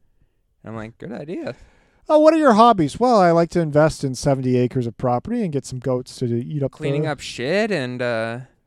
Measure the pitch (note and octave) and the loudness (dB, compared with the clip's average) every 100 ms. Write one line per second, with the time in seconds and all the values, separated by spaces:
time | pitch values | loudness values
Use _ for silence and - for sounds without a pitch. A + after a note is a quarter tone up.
0 | _ _ _ _ _ _ G#2 A2 A2 - | _ _ _ _ _ _ -16 -14 -14 -16
1 | - - D3 C4+ D4 - - _ _ _ | -14 -14 -12 -12 -12 -14 -20 _ _ _
2 | - D#4 D#4 D#4+ D4 G#3 A#3+ G#3 D3 - | 0 4 6 6 6 6 6 4 0 0
3 | B3 A3+ F3 E3+ E3+ F3+ D#3+ D3 D#3 - | 2 4 4 4 2 0 0 4 2 2
4 | C#3 B2 D3+ C3+ B2+ B2+ B2 C3+ A#2 - | -6 -4 -2 0 0 0 0 -2 -6 -4
5 | B2+ B2 - A#3+ G3 C#3 - B2+ C3 B2+ | -2 -2 -4 -4 -4 -6 -8 -8 -4 -4
6 | A#2+ - B2 A#2 C#3+ D3+ C3+ - D3 C#3+ | -6 -8 -4 -4 -4 -4 -6 -4 -4 -2
7 | D3+ C#3 - - B2 F#3+ A3 F3 B2 B2 | -2 -6 -10 -8 -2 -2 -2 -2 -4 -4
8 | B2 A2+ A2+ A#2+ C3 _ | -4 -4 -4 -8 -12 _